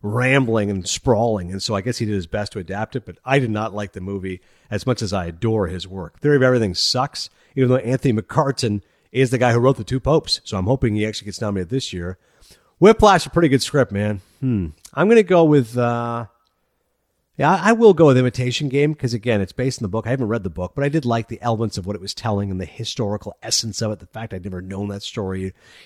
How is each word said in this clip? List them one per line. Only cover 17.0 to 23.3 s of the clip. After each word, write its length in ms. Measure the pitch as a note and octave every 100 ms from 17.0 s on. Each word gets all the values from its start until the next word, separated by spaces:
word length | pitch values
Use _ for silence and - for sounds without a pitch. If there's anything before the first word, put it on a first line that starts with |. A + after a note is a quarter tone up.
| _ _ _ -
yeah, 160 | C#3+
I, 160 | F#3 F#3+
I 20 |
will 220 | A#3 A3+
go 120 | E3 D#3
with 120 | B2+
Imitation 500 | B2+ - B2+ B2 D3
Game, 260 | C3+ D3
'cause 200 | D3+ B2+
again, 260 | A2+ A#2+ G#2+
it's 120 | F#2+
based 280 | - C3 -
in 40 |
the 40 | G#2
book. 180 | A2 A2
I 40 |
haven't 160 | C3 A2+
read 140 | A2+
the 80 | F#2+
book, 220 | E2+ F2+
but 100 | -
I 40 | C#3+
did 140 | D#3 B2
like 220 | A#2 A2
the 120 | A#2
elements 380 | A#2+ A2 A2+ -
of 80 | F#2
what 80 | G2+
it 60 |
was 100 | G2
telling 380 | - A#2 G2+ G2+
and 100 | F#2+
the 60 | F2+
historical 680 | - A2+ - G#2+ G#2 G#2+